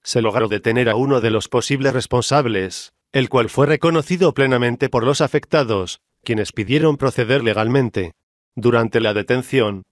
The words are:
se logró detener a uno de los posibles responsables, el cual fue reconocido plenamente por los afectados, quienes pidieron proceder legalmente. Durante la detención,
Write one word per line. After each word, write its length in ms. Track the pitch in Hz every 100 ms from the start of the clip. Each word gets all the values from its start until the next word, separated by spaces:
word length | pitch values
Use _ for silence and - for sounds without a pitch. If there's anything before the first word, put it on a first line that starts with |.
se 220 | - 123
logró 240 | 113 110 107
detener 420 | 104 117 117 117
a 60 | 110
uno 260 | 135 127
de 80 | 110
los 200 | 110 -
posibles 440 | 120 - 135 135
responsables, 1000 | 127 - 123 - 143 123 98 92 - - _ _
el 180 | 139 123
cual 200 | 127 113
fue 180 | - 143
reconocido 680 | 151 165 165 147 175 175
plenamente 560 | - 135 123 120 120 131
por 140 | 123
los 180 | 120 143
afectados, 800 | 147 147 - 156 117 101 90 - _ _
quienes 280 | - 110 104
pidieron 460 | - 104 147 156 143
proceder 460 | 135 131 113 135
legalmente. 680 | 113 104 110 139 117 104 85 - _ _ _ 123
Durante 460 | 117 117 113 117
la 120 | 110
detención, 720 | 104 98 127 - 131 107 98 -